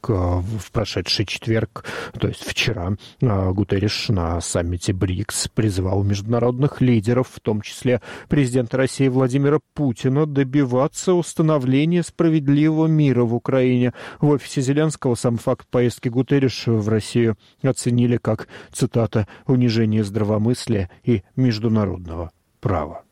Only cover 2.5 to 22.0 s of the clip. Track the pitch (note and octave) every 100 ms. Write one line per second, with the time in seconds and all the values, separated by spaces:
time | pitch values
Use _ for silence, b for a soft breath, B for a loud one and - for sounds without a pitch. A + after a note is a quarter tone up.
2.5 | - - G#2 F2 G#2 B B C3 G2 F#2+
3.5 | F#2+ G2+ G2 G#2 - - G2+ E2+ E2+ -
4.5 | F#2+ F2 F2 - F#2 F#2 F2+ G2+ - -
5.5 | - A2 F#2 F#2 G2 G2 G2+ G2+ A#2 A#2+
6.5 | B2 C#3+ - B2+ A#2 G#2 B2 B2+ - -
7.5 | G#2+ - - B2+ B2 B B B D3+ C3
8.5 | B2+ A#2 B2+ C3+ - C3+ B2+ C3 C3 C#3
9.5 | D3 _ - C#3+ A#2 C3 C3+ D#3 C#3 C3+
10.5 | C#3+ C3+ B2 D3 - - F3+ E3+ - D#3+
11.5 | D3+ B2+ C3 D#3 F3 E3 - E3+ D#3+ C#3
12.5 | C#3+ D#3 D#3 D#3+ D#3 C#3+ A#2+ A#2+ A#2 -
13.5 | C3 B2+ B2 B2 B B B D3 D3 -
14.5 | - B2+ C#3+ D#3 D3 C3+ A#2+ B2+ A#2 -
15.5 | B2 - B2+ B2 - B2+ A#2 B2+ C#3+ C3
16.5 | - - A2+ G#2 A2 - B2 A#2 G#2 b
17.5 | b C#3 B2+ - A#2+ A#2+ A#2 - A2 -
18.5 | B B - B2+ B2 A2 A#2 G2+ B -
19.5 | B2+ B2 A2 A2 A2 G#2 G#2 G#2 G#2+ A2
20.5 | B2 - G#2+ F#2 b - A#2 - - B2+
21.5 | G#2+ A2+ A2 G2+ F2+